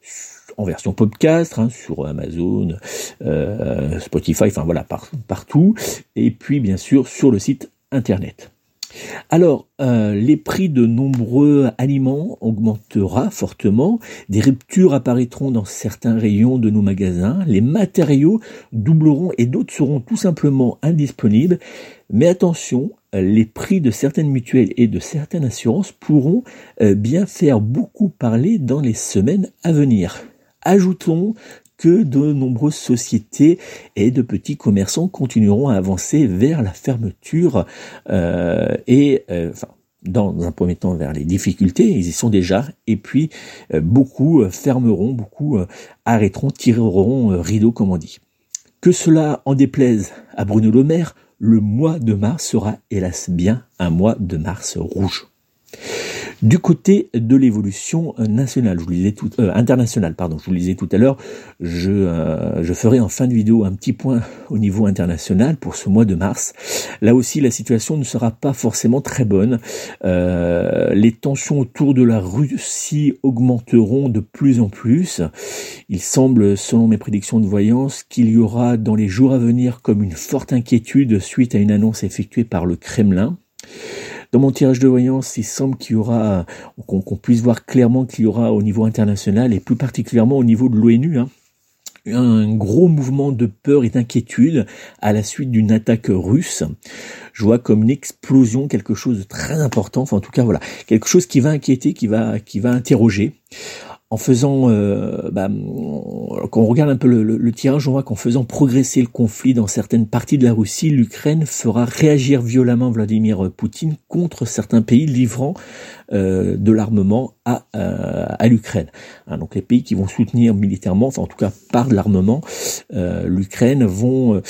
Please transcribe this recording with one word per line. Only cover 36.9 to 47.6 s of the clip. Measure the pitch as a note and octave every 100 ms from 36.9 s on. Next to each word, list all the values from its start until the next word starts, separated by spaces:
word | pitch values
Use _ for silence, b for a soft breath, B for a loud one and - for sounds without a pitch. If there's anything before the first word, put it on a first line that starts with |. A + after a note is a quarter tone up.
| A#2+ G2+ - - D#3+ F3 F#2+ B B B B -
euh, | F#2+ F2 F2 F2 E2 D#2+ - -
et, | C3 C#3+ C3+ -
euh, | F2 E2+
enfin, | - - _ _ _
dans | F#2 G#2 G2 E2+
un | E2+
premier | - F2+ E2+
temps | F#2 E2
vers | C#2+
les | D#2
difficultés, | D#2 F#2 F#2+ - F#2+ -
ils | G#3+ C3 E2+
y |
sont | - A#2
déjà, | G2+ F2+ G2 C#3 - -
et | G#2+
puis, | - C3+ D#3 B B B - D#2
euh, |
beaucoup, | E2 A#2+ C3+ - D3 D#3
euh, | F#2+
fermeront, | - C#3+ B2+ A#2 F#2 A#2
beaucoup, | B2 G2 - D3 A2
euh, | F2+ B B _
arrêteront, | - A2+ G2 - C#3
tireront, | - B2 A#2 A2 F#2+ G2+ C3 A2
euh, | F2+
rideau, | E2 G#2+